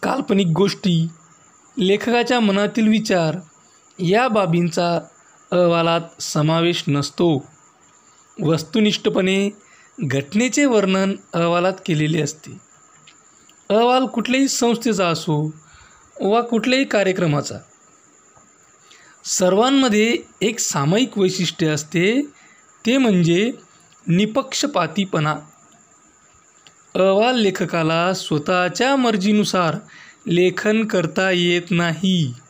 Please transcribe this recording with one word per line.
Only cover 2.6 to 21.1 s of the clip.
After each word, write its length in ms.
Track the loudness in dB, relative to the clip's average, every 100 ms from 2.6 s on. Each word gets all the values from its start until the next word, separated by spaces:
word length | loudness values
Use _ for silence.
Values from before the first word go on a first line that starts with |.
| 0 0 2
विचार 480 | 2 2 0 0 -2 -10 _ _ _ _ _
या 300 | 0 2 2
बाबींचा 720 | 0 2 0 0 0 -2 -2 -6 _ _ _ _
अहवालात 720 | 0 2 2 2 0 -4 -12
समावेश 640 | -6 -2 0 2 0 -2 -2
नसतो. 580 | -4 -4 0 0 0 -4 _ _ _ _ _ _ _ _ -6
वस्तुनिष्ठपणे 1080 | -2 -2 -2 0 0 0 -2 0 0 0 -2 -6 _ -20 -20 -8
घटनेचे 600 | -4 -4 -2 -2 0 0
वर्णन 480 | 2 2 2 0 0 -4 -6
अहवालात 400 | -2 0 2 0 -2 -4
केलेले 360 | -2 0 -2
असते. 380 | -4 -6 -18 -20 _ _ _ _ -20 _ _ _ _ _ _
अहवाल 360 | 2 4 2 0
कुठल्याही 420 | -4 -2 0 0
संस्थेचा 600 | 0 0 0 0 0 0
असो 460 | -2 -2 -2 -2 -8 -20 -20 -20 -20 -20 -6
वा 200 | 0 0
कुठल्याही 440 | 0 -2 0 0
कार्यक्रमाचा, 720 | 0 0 0 0 0 0 -4 -12 -18 _ _ _ _ _ _ _ _ _ _ _ -20 -20 -20 -20
सर्वांमध्ये 960 | -8 0 2 2 2 2 2 2 2 0 -6 _
एक 180 | -4 -2
सामायिक 600 | -4 -2 0 0 0